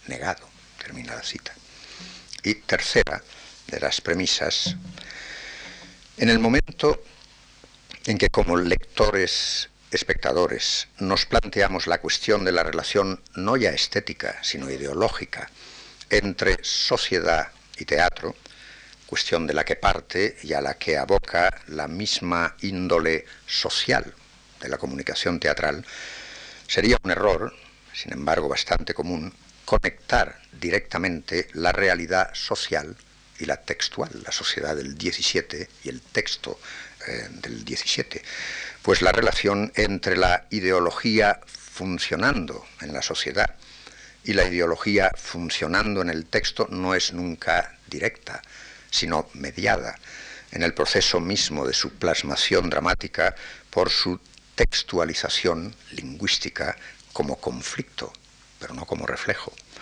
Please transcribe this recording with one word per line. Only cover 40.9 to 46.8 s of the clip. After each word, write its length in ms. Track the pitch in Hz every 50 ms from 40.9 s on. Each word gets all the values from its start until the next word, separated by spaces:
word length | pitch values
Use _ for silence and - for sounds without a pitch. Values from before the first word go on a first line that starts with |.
| - - - 120 107 110 104 101 101 - -
funcionando 1200 | - - - - - - - 95 95 90 85 - - - 78 101 131 143 110 85 - 58 - - - - -
en 100 | - 73
la 100 | 76 67
sociedad 540 | - - - - - - 67 90 113 - - - - - - - - - - - - - - - -
y 80 | - 104
la 100 | 98 90
ideología 680 | 90 87 90 85 85 82 - - 104 101 101 95 95 92
funcionando 840 | - - - - 85 87 82 - - 85 78 87 98 107 107 101 98
en 80 | 90 87
el 160 | 80 80 80
texto 420 | - - 113 - - - - 113 -
no 240 | 95 92